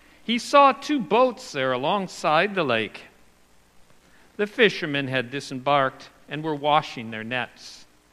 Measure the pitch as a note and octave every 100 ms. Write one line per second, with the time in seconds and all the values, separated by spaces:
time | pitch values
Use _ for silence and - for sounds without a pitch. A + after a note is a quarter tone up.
0 | - _ - A#3 - C#4+ C#4 - - D4
1 | F#3 A3 B3+ G#3+ - C#3+ C3 B2+ D3 G3+
2 | F#3 - E3+ D#3 G#3 F#3+ C#3 A2+ G#2 -
3 | - _ _ _ _ _ _ - - -
4 | _ - _ - G#3 C4+ G#3 - E3 C#3+
5 | C3 C3 A#2+ C#3 - C3 C3+ C#3+ C3 -
6 | - _ - D3+ D#3 C#3+ D3 D3+ - C3+
7 | A2+ A2 A2 B2+ A2+ - - - - _
8 | _